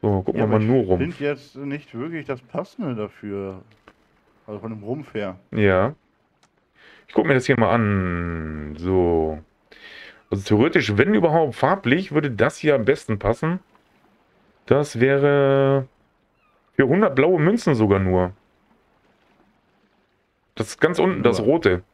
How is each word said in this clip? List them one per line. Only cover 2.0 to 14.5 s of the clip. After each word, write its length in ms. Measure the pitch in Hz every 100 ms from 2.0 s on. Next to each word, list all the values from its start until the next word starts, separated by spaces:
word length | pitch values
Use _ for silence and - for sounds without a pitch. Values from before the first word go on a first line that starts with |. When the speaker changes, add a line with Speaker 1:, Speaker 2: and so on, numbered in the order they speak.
| 147 165 131
Speaker 2:
das 120 | 127
Passende 540 | _ 160 180 - 185 113
dafür. 680 | 104 - 104 101 98 95 - _ - _ _ _ _ _ -
Also 120 | 104
von 120 | 113
dem 120 | 110
Rumpf 300 | 104 139 139
her. 240 | 110 101 95 _
Speaker 1:
Ja. 420 | 110 101 92 110 156 _ _ _ _ _ _ _ _ - - _
Ich 60 |
guck 120 | - -
mir 80 |
das 120 | 131 127
hier 120 | 123
mal 120 | 107
an. 1040 | 117 107 101 92 87 85 82 78 78 73 78
So. 640 | 87 92 87 82 78 78 - _ _ - - - - - _
Also 120 | 104 98
theoretisch, 500 | 107 143 170 110 101
wenn 160 | 151
überhaupt 420 | 214 170 160 151 -
farblich, 560 | 131 196 120 147 196
würde 180 | 147 147
das 260 | 107 120 -
hier 180 | 151 139
am 100 | 110
besten 340 | 151 - 104
passen. 400 | 101 117 160 180 _ _ _ _ _ _ _ _ _